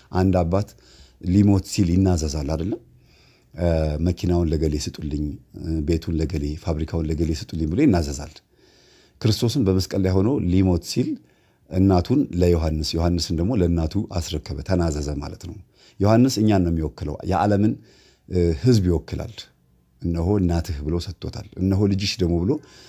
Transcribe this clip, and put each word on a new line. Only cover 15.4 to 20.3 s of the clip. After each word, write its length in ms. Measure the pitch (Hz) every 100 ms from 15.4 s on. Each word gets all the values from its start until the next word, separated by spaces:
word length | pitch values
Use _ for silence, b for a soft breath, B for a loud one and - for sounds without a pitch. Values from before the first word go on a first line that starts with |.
ነው። 120 | - 98 - b b b
ዮሐንስ 340 | 101 117 131 104
እኛን 260 | 107 98
ነው 80 | 87
የሚወክለው፣ 460 | 82 76 - 76 76 87
የዓለምን፣ 460 | 90 101 101 107 - b b b b -
እ፣ 180 | 90 85 78
ሕዝብ 280 | 123 117 90
ይወክላል። 480 | 80 - 76 78 - - _ _ _ _ -
«እነሆ 260 | 87 85 87